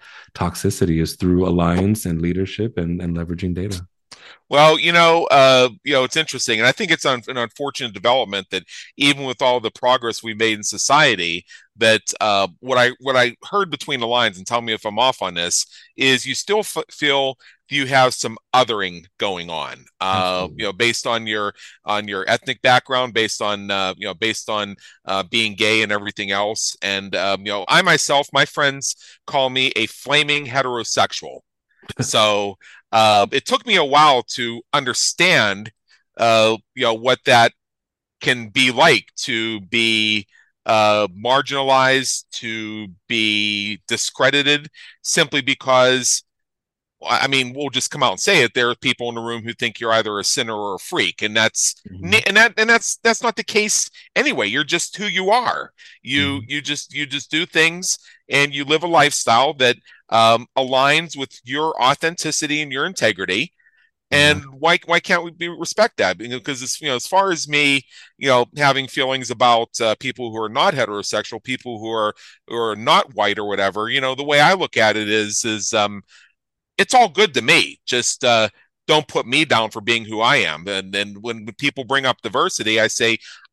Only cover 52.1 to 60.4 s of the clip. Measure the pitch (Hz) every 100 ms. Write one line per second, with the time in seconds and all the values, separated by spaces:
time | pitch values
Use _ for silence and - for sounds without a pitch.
52.1 | 214 196 208 226 214 226 233 - - 226
53.1 | 220 240 226 - 220 214 - - - -
54.1 | 214 277 151 101 131 143 165 - - 208
55.1 | 185 190 240 220 76 - _ - - -
56.1 | 143 143 139 113 147 143 147 - 139 143
57.1 | 139 - 156 175 165 160 175 185 - -
58.1 | _ - 135 143 139 139 156 170 160 143
59.1 | - 120 117 143 143 123 123 _ _ _
60.1 | 113 113 117